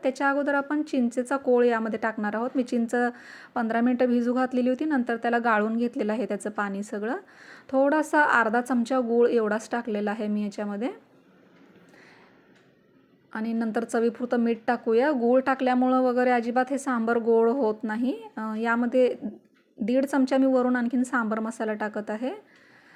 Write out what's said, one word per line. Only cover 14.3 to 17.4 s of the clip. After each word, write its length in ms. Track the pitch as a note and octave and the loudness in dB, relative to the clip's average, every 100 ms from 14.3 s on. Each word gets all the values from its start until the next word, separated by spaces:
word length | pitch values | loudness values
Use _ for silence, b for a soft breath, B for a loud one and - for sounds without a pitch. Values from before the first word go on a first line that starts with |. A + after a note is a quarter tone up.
| A#3+ | 0
मीठ 220 | A#3 A3+ - | 0 0 -2
टाकूया. 460 | A#3+ A#3+ A3+ C#4 | -2 2 2 2
गूळ 280 | C#4 A#3 B3+ | 2 4 4
टाकल्यामुळं 600 | C4 C4 B3+ B3 B3+ B3+ | 2 0 2 2 2 4
वगैरे 300 | B3+ A#3+ B3 | 2 2 2
अजिबात 340 | B3 A#3 A#3+ B3+ | 2 0 0 0
हे 80 | C#4 | -2
सांबार 400 | C4+ B3 A3+ A#3 | -2 -2 0 0
गोड 300 | A#3 A3+ | 2 4